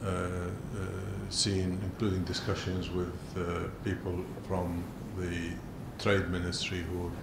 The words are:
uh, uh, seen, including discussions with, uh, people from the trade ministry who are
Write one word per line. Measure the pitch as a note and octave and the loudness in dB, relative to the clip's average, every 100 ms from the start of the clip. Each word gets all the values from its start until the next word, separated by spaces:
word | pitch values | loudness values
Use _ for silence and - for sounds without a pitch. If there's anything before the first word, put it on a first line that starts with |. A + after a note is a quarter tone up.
uh, | G2 | 2
uh, | F2+ F2+ F2+ F2+ F#2+ - G#2+ F#2 F#2+ G2 G2 G2 | 2 2 0 0 -2 -4 -2 -2 -2 -2 -2 -2
seen, | F#2 - F#2+ F#2 F2+ | 2 4 4 4 2
including | F#2+ - G#2+ F#2 F2 | -2 2 2 4 2
discussions | F2+ - F#2+ - F#2 E2+ | 0 0 0 0 0 0
with, | F2+ F2 D#2+ - F#2+ | 0 0 -2 -6 -2
uh, | F2 E2+ F2 - G#2 | 0 0 -2 -2 0
people | F#2+ G2 F2+ F2+ - - | 0 0 -2 -2 -6 -2
from | F#2+ F2 F2 F2 - - F#2 | 0 2 -2 -4 -6 -6 -2
the | F2+ F2 E2+ - - - - - | -2 0 -2 -4 -6 -8 -8 0
trade | G#2+ G2+ F2 | 4 6 6
ministry | F2+ F2 E2+ - F#2 D#2+ | 2 0 0 0 -2 -2
who | F2+ F2 | -2 -2
are | E2 | -4